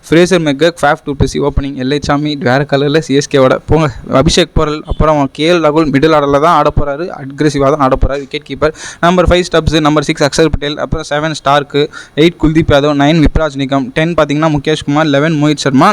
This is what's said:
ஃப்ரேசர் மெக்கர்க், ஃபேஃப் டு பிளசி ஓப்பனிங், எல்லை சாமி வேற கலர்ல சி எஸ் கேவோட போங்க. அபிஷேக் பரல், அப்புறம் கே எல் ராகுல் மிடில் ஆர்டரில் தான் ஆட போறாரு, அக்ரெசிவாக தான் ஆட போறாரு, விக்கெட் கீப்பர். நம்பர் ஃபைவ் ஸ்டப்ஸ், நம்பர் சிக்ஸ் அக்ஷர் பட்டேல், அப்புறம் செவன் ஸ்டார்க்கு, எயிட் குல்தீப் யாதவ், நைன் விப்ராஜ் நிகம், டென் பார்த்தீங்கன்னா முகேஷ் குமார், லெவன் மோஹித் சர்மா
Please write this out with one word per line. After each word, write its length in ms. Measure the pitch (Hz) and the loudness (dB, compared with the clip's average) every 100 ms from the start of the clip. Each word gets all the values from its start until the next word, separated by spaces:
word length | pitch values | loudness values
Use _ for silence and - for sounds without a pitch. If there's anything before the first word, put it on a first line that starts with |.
| - | 2
ஃப்ரேசர் 360 | 156 175 180 156 | 2 2 0 0
மெக்கர்க், 300 | 139 165 170 | 0 0 0
ஃபேஃப் 220 | 147 156 - | -2 -2 -6
டு 60 | 139 | -4
பிளசி 200 | 135 151 143 | -4 -2 -2
ஓப்பனிங், 260 | 139 139 139 127 | -2 -4 -6 -4
எல்லை 140 | 147 135 | -4 -2
சாமி 260 | 143 151 147 131 | -2 -2 -4 -2
வேற 120 | 131 143 | 0 0
கலர்ல 300 | 139 143 156 - | 0 0 -2 0
சி 80 | 139 | -2
எஸ் 120 | 147 | 0
கேவோட 240 | 139 131 - - | 2 2 2 0
போங்க. 160 | 151 156 - - 131 | 0 0 -4 -2 0
அபிஷேக் 320 | 151 - 160 - | 2 2 0 0
பரல், 200 | 151 151 160 | -2 -4 -8
அப்புறம் 260 | - 156 151 135 - | -2 0 2 -2 -2
கே 100 | 156 | 0
எல் 80 | 175 156 | 2 2
ராகுல் 240 | 147 156 135 | 2 0 2
மிடில் 200 | 147 151 | 2 2
ஆர்டரில் 260 | 143 139 156 | 2 2 2
தான் 80 | 160 | 2
ஆட 120 | 147 - | 2 0
போறாரு, 280 | 147 139 175 - | -2 -4 -8 -10
அக்ரெசிவாக 520 | 135 139 151 143 135 151 | -12 -2 -2 2 0 2
தான் 80 | 135 | 0
ஆட 80 | 131 | 2
போறாரு, 180 | - 139 135 | 0 -2 -8
விக்கெட் 220 | 151 - | -12 -10
கீப்பர். 240 | 135 151 - - - 170 | -4 -4 -4 -16 -2 2
நம்பர் 240 | 185 165 | 2 4
ஃபைவ் 140 | 175 180 | 2 2
ஸ்டப்ஸ், 280 | 165 151 156 147 | 0 0 0 2
நம்பர் 200 | 151 147 | 0 -2
சிக்ஸ் 160 | 160 143 | -2 -2
அக்ஷர் 220 | - 160 - | 2 0 0
பட்டேல், 240 | 147 151 131 | -4 -6 -6
அப்புறம் 220 | 156 156 | -6 -4
செவன் 260 | 147 156 147 | -4 -4 -4
ஸ்டார்க்கு, 420 | - 143 139 143 147 - - - | 0 0 0 -2 -2 -6 -10 0
எயிட் 160 | 165 - | 0 2
குல்தீப் 300 | 156 160 160 143 | 0 2 2 2
யாதவ், 220 | 147 143 | 2 2
நைன் 180 | 143 165 143 | 2 4 2
விப்ராஜ் 340 | 151 156 135 | 0 -4 -4
நிகம், 240 | 135 135 127 160 | -4 -2 -2 -2
டென் 160 | 160 160 | -2 0
பார்த்தீங்கன்னா 340 | 147 147 160 147 | 0 0 0 0
முகேஷ் 280 | 156 156 - | -2 -4 -2
குமார், 240 | 147 156 139 | -2 0 0
லெவன் 220 | 156 156 | 0 0
மோஹித் 220 | 147 147 143 | 0 0 0
சர்மா 220 | 127 180 | 2 2